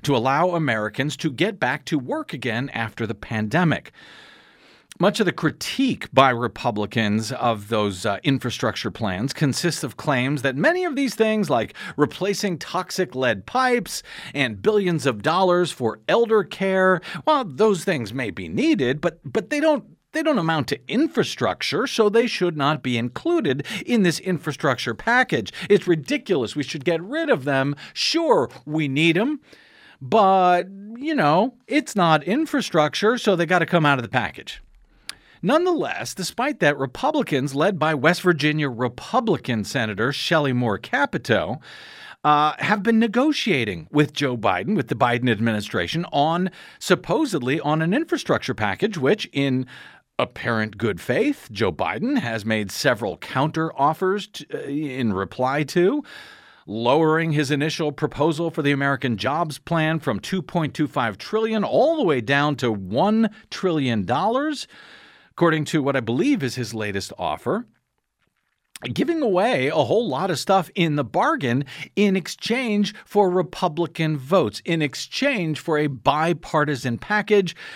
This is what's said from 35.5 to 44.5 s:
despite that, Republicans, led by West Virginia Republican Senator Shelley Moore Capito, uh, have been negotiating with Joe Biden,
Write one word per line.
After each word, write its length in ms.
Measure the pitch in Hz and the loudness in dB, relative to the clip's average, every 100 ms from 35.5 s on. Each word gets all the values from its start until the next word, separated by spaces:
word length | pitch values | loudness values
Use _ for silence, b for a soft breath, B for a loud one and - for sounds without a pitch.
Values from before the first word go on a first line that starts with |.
| 302 370 320 131 90 120 | 4 4 0 -2 -4 -8
despite 460 | - 180 - 269 - | -6 -8 -2 -4 2
that, 180 | 151 147 | 2 2
Republicans, 800 | 135 - 277 311 - 147 139 | -4 0 0 0 0 0 0
led 240 | 135 175 180 | 2 2 2
by 160 | 156 | 0
West 280 | 156 147 175 | 4 2 4
Virginia 460 | 180 160 151 151 147 | 2 2 2 2 -2
Republican 920 | 117 123 123 - 254 226 143 - 113 | -2 -4 -4 -2 0 2 0 0 -2
Senator 480 | 98 135 110 101 120 | -2 -2 -2 0 -2
Shelley 420 | 143 - 165 143 | -2 0 2 2
Moore 260 | 123 120 98 | 2 0 -2
Capito, 800 | - 262 285 - - 104 82 139 B B B B B B | -2 -2 0 -2 0 2 2 -6 B B B B B B
uh, 300 | 147 147 151 143 | 2 4 2 0
have 240 | - 208 | -2 0
been 160 | 196 226 | 2 2
negotiating 880 | 233 226 302 294 - 147 107 87 78 | 2 2 0 0 0 0 0 -6 -2
with 200 | 147 147 | 2 2
Joe 240 | - 143 123 | 0 -4 0
Biden, 380 | 101 | 0